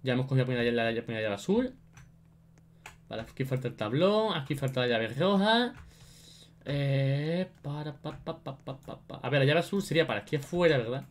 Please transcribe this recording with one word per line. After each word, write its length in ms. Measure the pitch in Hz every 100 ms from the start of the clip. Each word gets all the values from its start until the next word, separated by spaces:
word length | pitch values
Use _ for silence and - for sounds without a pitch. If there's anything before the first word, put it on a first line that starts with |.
Ya 120 | 131
hemos 140 | 123 131
cogido 180 | 131 123
la 0 |
primera, 260 | 123 120
la, 200 | 120 113
la 80 | 113
primera 200 | - 113
llave 140 | 107 101
azul. 380 | - 214 254 - - - - - - - - - - - - - -
Vale, 140 | 110
aquí 200 | 113 -
falta 240 | 131 131 123
el 80 | -
tablón, 580 | 107 135 185 214 220 165
aquí 180 | 135 143
falta 240 | 131 -
la 80 | 123
llave 220 | 113 110
roja. 640 | 135 185 196 208 233 247 - - - - - - - - -
Eh, 880 | - 143 139 135 135 139 151 170 180 -
para, 360 | 147 147 151 139
pa, 200 | 151 -
pa, 240 | - 160
pa, 160 | - 131
pa, 180 | - 131
pa, 180 | - -
pa. 180 | - 139
A 120 | 127
ver, 120 | 143
la 40 | 135
llave 140 | 160
azul 220 | 170 196
sería 260 | 196 160 156
para 140 | 107
aquí 160 | - 151
afuera, 400 | - 175 175 139
¿verdad? 260 | 113 131 -